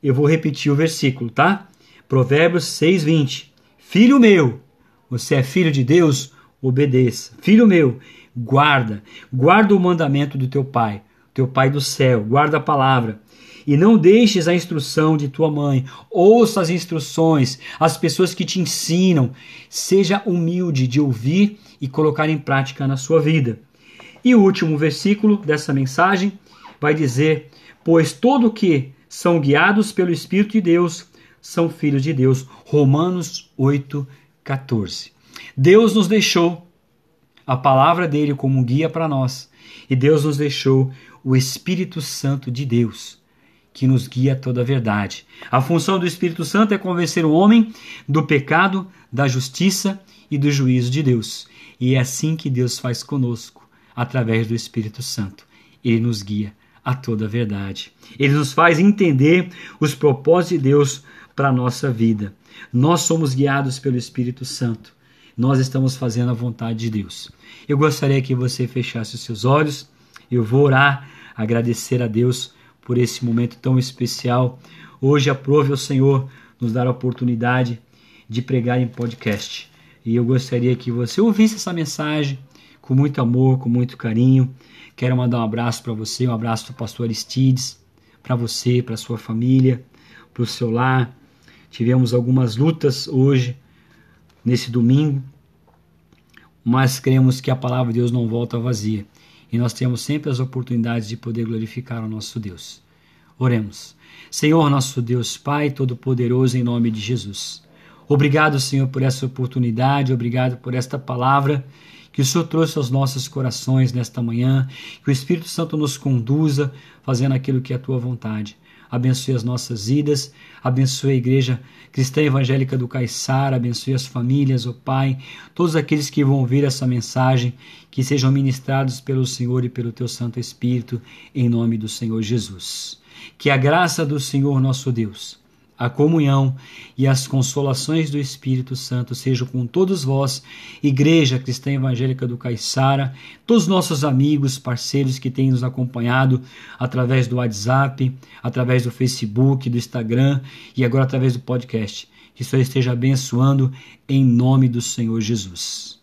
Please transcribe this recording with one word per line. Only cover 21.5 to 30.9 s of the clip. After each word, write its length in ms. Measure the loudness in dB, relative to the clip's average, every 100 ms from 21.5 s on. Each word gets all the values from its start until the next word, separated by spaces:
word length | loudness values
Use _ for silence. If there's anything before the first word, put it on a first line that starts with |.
| 0 -20 _
e 80 | -8
colocar 400 | 0 0 2 -2
em 100 | -2
prática 480 | -2 -2 -2 -4 -4
na 100 | -4
sua 240 | 0 2
vida. 380 | 4 2 0 -4 _ _ -20 -20 -20 -4
E 120 | 4
o 80 | 6
último 340 | 6 4 -2 0
versículo 640 | 0 0 0 2 2 2
dessa 340 | 0 -2 0
mensagem 680 | -2 -2 2 2 2 0 -4 _ -20 -20 -4
vai 140 | 0
dizer: 560 | 0 0 2 2 0 -4 -20 -20 -10
"Pois 300 | 2 4 4
todo 400 | 2 2 4 2
que 380 | 2 2 2 -2 -14 _
são 320 | -4 0 2
guiados 520 | 4 4 4 2 0
pelo 200 | 0 0
Espírito 400 | 0 -2 0 2
de 80 | 2
Deus 460 | 2 2 2